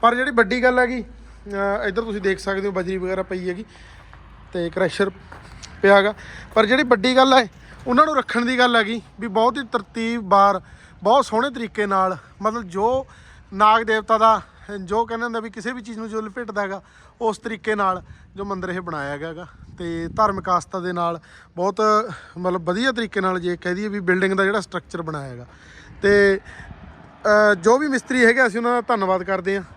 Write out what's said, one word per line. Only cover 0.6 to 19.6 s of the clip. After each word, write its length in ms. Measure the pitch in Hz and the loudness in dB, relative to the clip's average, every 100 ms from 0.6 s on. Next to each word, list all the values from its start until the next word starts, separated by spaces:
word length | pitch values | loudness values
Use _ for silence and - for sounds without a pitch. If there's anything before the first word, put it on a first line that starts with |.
ਗੱਲ 160 | 247 254 | 2 4
ਹੈਗੀ, 220 | 247 254 | 0 -2
ਅਹ, 840 | - - - - - 202 202 202 208 | -10 -16 -20 -20 -10 -4 -2 -2 -2
ਇੱਧਰ 140 | 190 | -4
ਤੁਸੀਂ 200 | 226 208 | -4 -4
ਦੇਖ 180 | 190 190 | -2 -2
ਸਕਦੇ 280 | 196 196 196 | -4 -4 -2
ਹੋ, 40 | |
ਬਜਰੀ 260 | 190 180 190 | -4 -4 -4
ਵਗੈਰਾ 260 | 180 185 | -4 -6
ਪਈ 260 | 185 185 180 | -6 -6 -6
ਹੈਗੀ 160 | 180 220 - - - - - - - - | -8 -10 -18 -20 -20 -20 -20 -20 -20 -10
ਤੇ 160 | 180 170 | -6 -4
ਕ੍ਰੈਸ਼ਰ 420 | 170 185 - 196 - - - - - - - | -2 -2 0 -2 -2 -20 -20 -20 -20 -20 0
ਪਿਆ 140 | 196 202 | 6 6
ਹੈਗਾ। 180 | 196 214 - - - - | 6 -2 -14 -20 -4 0
ਪਰ 100 | 214 | 4
ਜਿਹੜੀ 180 | 262 | 2
ਵੱਡੀ 320 | 262 240 254 254 | 4 2 4 4
ਗੱਲ 180 | 269 | 6
ਹੈ, 160 | 262 226 - - - - | 6 4 -6 -20 -14 -2
ਉਹਨਾਂ 180 | 247 311 | 4 4
ਨੂੰ 120 | 294 | 2
ਰੱਖਣ 280 | 240 226 240 | -2 -2 -2
ਦੀ 140 | 254 | 2
ਗੱਲ 160 | 247 240 | 4 4
ਹੈਗੀ 260 | 208 226 - - | 0 -4 -10 -12
ਵੀ 80 | 220 | -4
ਬਹੁਤ 300 | 196 233 254 | 2 2 0
ਹੀ 60 | 240 | -4
ਤਰਤੀਬਵਾਰ, 920 | 208 196 226 226 233 196 196 196 196 - - - - | -6 -6 -6 -4 -4 2 6 6 4 -6 -20 -20 -6
ਬਹੁਤ 220 | 185 262 240 | 2 4 4
ਸੋਹਣੇ 240 | 214 269 | 0 -2
ਤਰੀਕੇ 360 | 254 226 - 208 | -4 -10 -4 -2
ਨਾਲ, 320 | 196 185 180 - - | 0 0 -2 -12 -6
ਮਤਲਬ 220 | 208 226 | -6 -6
ਜੋ 440 | 196 180 214 262 269 - - - - | -8 -2 0 -2 -4 -16 -20 -20 -16
ਨਾਗ 300 | 190 214 220 | 2 4 4
ਦੇਵਤਾ 340 | 220 220 208 220 | 2 -2 0 2
ਦਾ, 240 | 220 220 - - - 202 | 4 4 -2 -20 -16 -14
ਜੋ 240 | 185 208 226 | -6 -4 -2
ਕਹਿੰਦੇ 180 | 226 | -4
ਹੁੰਦੇ 160 | 240 226 | -6 -6
ਵੀ 100 | 220 | -8
ਕਿਸੇ 220 | 208 214 | -10 -10
ਵੀ 100 | 254 | -10
ਚੀਜ਼ 180 | 214 220 | -12 -12
ਨੂੰ 100 | 226 | -10
ਜੋ 120 | 220 | -8
ਲਪੇਟਦਾ 400 | 214 202 226 208 | -10 -10 -10 -6
ਹੈਗਾ, 200 | 196 196 - _ - _ | -6 -8 -14 _ -20 _
ਉਸ 160 | 226 208 | -4 -4
ਤਰੀਕੇ 380 | 240 220 220 214 | -8 -8 -4 -2
ਨਾਲ 280 | 196 185 - - - 190 | -2 -2 -8 -20 -20 -12
ਜੋ 100 | 202 | -8
ਮੰਦਿਰ 240 | 196 185 | -6 -6
ਇਹ 120 | 180 | -8
ਬਣਾਇਆ 360 | 175 156 139 143 | -8 -8 -8 -8
ਗਿਆ 100 | 160 | -10
ਹੈਗਾ। 200 | 160 180 - | -12 -16 -20